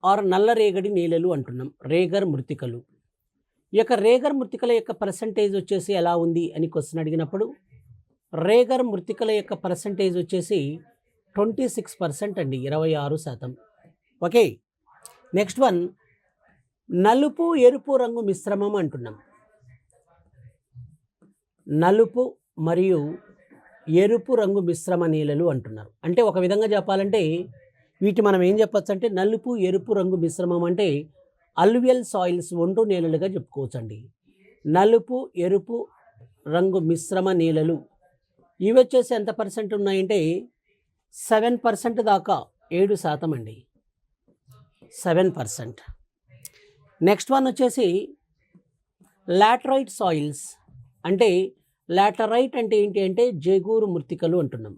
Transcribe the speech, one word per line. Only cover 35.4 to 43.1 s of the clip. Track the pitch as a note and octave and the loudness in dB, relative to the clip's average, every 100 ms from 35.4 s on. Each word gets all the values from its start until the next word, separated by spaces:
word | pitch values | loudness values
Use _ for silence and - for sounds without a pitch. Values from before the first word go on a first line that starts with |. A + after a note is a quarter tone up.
| F3 | 0
ఎరుపు | G3 - A#3 - _ _ _ - _ C#3 E3 | 0 -2 -10 -10 _ _ _ -20 _ -4 0
రంగు | F#3+ F#3 D#3+ | 2 0 0
మిశ్రమ | E3 - F#3+ F#3+ F#3 | -2 -2 -2 0 2
నేలలు | E3 D#3+ D#3 E3+ - _ _ _ _ _ _ _ F#3+ | 2 2 0 -2 -8 _ _ _ _ _ _ _ 4
ఇవి | B3 | 4
వచ్చేసి | B3 B3+ B3 A#3 | 6 2 2 -2
ఎంత | G#3 A3 | -4 -4
పర్సెంట్ | G3+ A3+ G#3 G#3 | -6 -6 -6 -2
ఉన్నాయంటే | G3 F#3+ F#3+ G#3 D#3+ F3+ A#3+ _ _ _ _ _ _ - | 0 0 0 0 0 -2 -8 _ _ _ _ _ _ -18
సెవెన్ | - A3 A3+ B3 A#3+ | 0 2 2 0 -2
పర్సెంట్ | G#3 A#3+ A#3 A3 | -2 -4 -2 2
దాకా, | G3 F#3+ D#3 - _ _ E3+ | 2 2 -4 -4 _ _ 0
ఏడు | G3 G#3 | 2 2
శాతం | E3 | -2